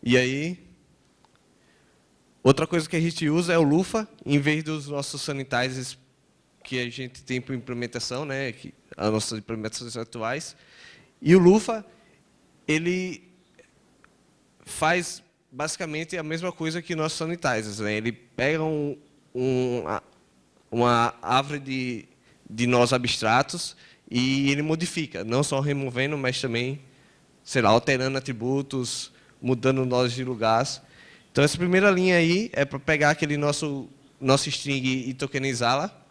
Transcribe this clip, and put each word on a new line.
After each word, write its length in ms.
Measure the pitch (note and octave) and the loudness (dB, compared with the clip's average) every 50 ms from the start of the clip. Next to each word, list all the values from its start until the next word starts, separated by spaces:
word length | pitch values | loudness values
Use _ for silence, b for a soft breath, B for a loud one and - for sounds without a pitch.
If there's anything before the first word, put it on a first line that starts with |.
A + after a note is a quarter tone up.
| - | 2
E 120 | A#2+ B2 B2+ | 4 4 4
aí, 420 | B2+ B2+ C3 C#3 D3+ E3+ F3+ - - - - _ _ _ _ _ _ _ _ _ _ _ _ _ _ _ b b b b b b b b b b b b _ _ _ _ _ _ _ | 4 2 0 -2 -4 -4 -6 -8 -14 -20 -20 _ _ _ _ _ _ _ _ _ _ _ _ _ _ _ b b b b b b b b b b b b _ _ _ _ _ _ _
outra 240 | C3 C#3 - D#3 - | 4 4 4 2 -4
coisa 220 | F3 E3+ D#3 D#3 | -4 -4 -4 -4
que 60 | - E3 | -4 -2
a 20 | |
gente 300 | E3 E3+ D#3 - E3 D3 | -2 -2 -4 -2 -2 0
usa 240 | D3+ E3 F3+ E3+ F3+ | 0 0 0 0 0
é 40 | E3 | 2
o 60 | D#3+ | 2
Lufa, 420 | C#3+ C#3+ E3 F#3+ - - A3+ G#3+ - - _ - | 2 2 0 0 -2 -4 -6 -6 -6 -12 _ -4
em 120 | - C#3+ C#3+ | -2 0 0
vez 240 | C#3 D3+ D3+ D#3 | 2 2 0 0
dos 280 | D#3+ D#3 D#3 D3+ C#3 C#3+ | -2 -6 -8 -8 -8 -8
nossos 320 | D3 C#3+ C#3 - - C#3+ | -8 -6 -6 -6 -8 -8
sanitizers 760 | - - C#3+ C#3 C3+ C3 C3 A#2+ B2 C3 B2+ C3 B2+ B2+ - - _ _ _ _ _ _ _ _ _ _ _ _ | -8 -6 -6 -8 -6 -4 -2 -2 -2 -2 -4 -6 -10 -10 -12 -16 _ _ _ _ _ _ _ _ _ _ _ _
que 160 | _ - C3 B2+ | _ -6 -4 -4
a 120 | B2 A#2+ | -4 -4
gente 340 | A#2+ C3 C3 B2 C3 - - | -6 -10 -12 -12 -12 -18 -8
tem 160 | - B2+ B2+ | -6 -6 -6
por 160 | B2 - C3+ | -4 -4 -8
implementação, 680 | B2 A#2 B2 B2 A#2+ B2 A#2 - A#2+ A2+ - B2+ B2+ D3+ | -8 -6 -8 -6 -6 -6 -6 -6 -8 -6 -6 -6 -6 -6
né, 260 | D3 C3+ C3+ C#3 B2+ | -6 -6 -4 -4 -6
que, 220 | A2 - - - - _ _ _ - - | -8 -10 -14 -18 -18 _ _ _ -10 -2
as 120 | - G#2+ | 0 0
nossas 300 | A2 A2 G#2+ - A#2 A2 | 2 0 0 -2 -6 -8
implementações 560 | G2+ - A2+ A2 G#2+ A2 - - B2 A#2+ A2 | -8 -8 -8 -6 -6 -8 -8 -8 -12 -10 -10
atuais. 600 | B2 A2+ - - A#2+ A2 A2+ B2+ D3+ E3 - - B B B B B B B B B B B B _ | -10 -10 -10 -10 -8 -6 -4 -4 -6 -8 -12 -18 B B B B B B B B B B B B _
E 120 | - - E3+ | 4 6 8
o 60 | F#3+ | 8
Lufa, 460 | F3 F3 G3 A3 G#3 - A3+ A3 G#3 b b b b b b b b _ _ _ _ _ _ _ _ - | 10 8 8 8 4 0 -6 -6 -8 b b b b b b b b _ _ _ _ _ _ _ _ -2
ele 560 | D3+ D#3 E3 F3 F3+ F#3 F#3 F#3 D#3+ G2+ _ _ _ _ _ _ _ _ - _ _ _ _ _ _ _ _ _ _ _ _ _ _ _ _ _ _ _ - | -2 0 0 0 -2 -2 -4 -6 -10 -12 _ _ _ _ _ _ _ _ -20 _ _ _ _ _ _ _ _ _ _ _ _ _ _ _ _ _ _ _ -18
faz 580 | - - - D#3 D#3 E3+ F3+ E3+ - - - _ _ _ _ _ _ | -14 -8 -2 0 2 2 2 0 -4 -10 -12 _ _ _ _ _ _
basicamente 680 | - B2+ D3 D#3+ - - F#3 D#3+ D3+ D#3 E3 D#3+ - F3 | -8 -6 -6 -6 -4 -6 -6 -6 -6 -6 -6 -6 -6 -8
a 60 | D#3 | -6
mesma 280 | D3+ D#3+ E3 F3 F3+ | -6 -6 -4 -4 -6
coisa 300 | E3 - D#3+ D#3+ D#3+ F3 | -6 -4 -6 -4 -4 -6
que 140 | E3 - F3 | -6 -6 -4
nossos 220 | D#3 D#3 D#3+ - - | -2 -2 -2 -2 -4
sanitizers, 640 | E3 D#3+ E3+ E3+ - C#3+ B2 A2 A2 G#2+ G2+ G#2+ | -4 -4 -4 -2 0 0 0 0 -2 -4 -6 -4
né? 140 | A2 G#2 G#2+ | -2 -2 -2
Ele 180 | G#2+ A2 A#2 | 0 -2 -4
pega 500 | A2 - - _ _ - B2 C#3 D#3 D#3+ | -6 -6 -14 _ _ -2 0 0 2 0
um, 360 | D#3 D#3+ D#3 D3+ D3 C#3+ C#3 - - _ _ _ _ _ _ | 0 -2 -2 -2 -4 -4 -6 -8 -14 _ _ _ _ _ _
um, 540 | B2+ B2+ C3 B2+ B2+ B2+ B2+ A#2+ B2 F2+ D2+ | -2 0 2 2 2 0 0 -2 -2 -4 -4
a-, 160 | G#2 - - _ _ _ _ _ _ _ _ _ _ _ _ _ | -6 -6 -6 _ _ _ _ _ _ _ _ _ _ _ _ _
uma 460 | - A#2 A#2+ A#2+ A#2+ A#2 A#2 A#2+ - - | 0 2 4 4 6 4 4 2 0 -4
árvore 400 | - E2+ B2 C3 C#3 C#3+ D3 C#3+ | -4 0 0 0 0 0 -6 -8
de, 440 | C#3 C3+ C3 C3 B2+ B2 B2 A2 - _ _ _ b b b b b - | -6 -6 -6 -6 -4 -4 -6 -8 -10 _ _ _ b b b b b -14
de 180 | G#2+ A2 A#2+ A#2+ | -4 0 2 4
nós 240 | B2 B2 B2 A#2+ | 6 6 6 4
abstratos 840 | C3 B2+ A#2+ A#2 - - - A2 A2+ B2+ C#3+ - - E3+ - - - B B B B B B - | 4 0 0 0 -4 0 0 2 4 4 2 0 -4 -8 -8 -10 -10 B B B B B B -4
e 400 | - B2 B2+ C3 C3+ C#3 C#3 C#3 | -2 0 0 2 2 2 2 2
ele 100 | C#3 C#3+ | 0 0
modifica, 600 | D3 D#3 D#3+ D#3+ E3+ F3 - E3+ D#3 - - E2+ F#2+ | 0 -2 -2 -2 -2 -4 -4 -6 -6 -6 -6 -8 -4
não 200 | A2 A#2 C3 C#3 | 0 0 0 2
só 180 | - D3 C3+ | 2 0 0
removendo, 560 | C#3 D3 C#3+ C#3+ C#3 C3 A#2+ B2 C3 C#3+ D3+ D3 | 0 0 -2 -2 -2 -4 -2 -2 -2 -2 -2 -2
mas 240 | C3+ B2+ B2+ - | -2 -2 -2 -2
também, 400 | - C3 A#2 A#2 A#2+ B2+ C3+ C#3+ - b b b b b b b b b b _ | -4 -2 -2 -2 -2 -2 -6 -8 -12 b b b b b b b b b b _
sei 200 | _ - - C3+ | _ -2 0 2
lá, 80 | A#2 G2+ | 6 6
alterando 480 | G#2+ A#2+ A#2+ - C#3 B2+ B2+ C3+ C3+ C3+ | 6 6 4 2 0 0 0 -2 -2 -4
atributos, 960 | B2+ C3+ B2+ A2 A2+ B2+ C3+ C#3 C#3 C#3 - C3 B2 A#2 - - - - b b b b b b - | -6 -6 -8 -6 -4 -2 -2 -2 -4 -4 -4 -4 -4 -4 -6 -8 -10 -12 b b b b b b 0
mudando 400 | A#2+ C3 A#2+ A2 C3 C3+ C3 C3 | 0 0 2 2 2 2 2 0
nós 280 | B2+ B2 B2 B2+ B2 A#2 | 0 2 2 2 0 0
de 100 | B2+ C3 | -4 -6
lugar. 420 | B2+ B2+ A2 A2 A2 A2+ A2+ C3+ C#3 - - B B B B B B B B B B | -6 -4 0 2 4 4 4 2 0 -4 -10 B B B B B B B B B B
Então, 140 | _ - C#3 | _ 4 4
essa 140 | D#3 - - | 4 4 0
primeira 340 | F3 F3+ F3+ F#3 F#3+ G#3 | 0 4 4 6 6 6
linha 240 | F#3+ F3+ F#3 F#3 F3+ | 4 6 4 4 6
aí 340 | F3 E3 E3 E3+ F#3+ A3 - - | 6 6 4 4 2 0 -2 0
é 100 | C#3 C#3+ | -2 -2
pra 160 | C#3 - C#3 | -2 -2 -6
pegar 300 | - - D#3 D3 D3+ D3 | 0 0 2 4 4 4
aquele 260 | D3+ - - D3 D3 | 4 2 0 -2 0
nosso, 540 | D3 D3 D3 C#3+ - - D3+ C#3+ C#3 C3 - - - _ - _ _ | 0 0 0 0 0 -2 -4 -4 -6 -8 -12 -16 -20 _ -20 _ _
nosso 300 | C#3 C3 C3+ C#3 - D3+ | 2 4 4 4 4 -2
string 640 | C#3 - - C#3+ C#3 C3+ B2+ C3 C3 C3 B2 B2+ | -4 -6 -4 -2 -2 0 0 0 -2 -2 -4 -6
e 40 | B2+ | -6
tokenizá-la. 800 | C3 D3+ C3+ - C#3 C3 C3+ C3 A#2 A#2+ A#2 B2+ C#3 D#3+ G#3 - - - _ | -4 -6 -4 -4 -4 -2 -2 -2 0 2 2 2 2 0 -4 -8 -12 -20 _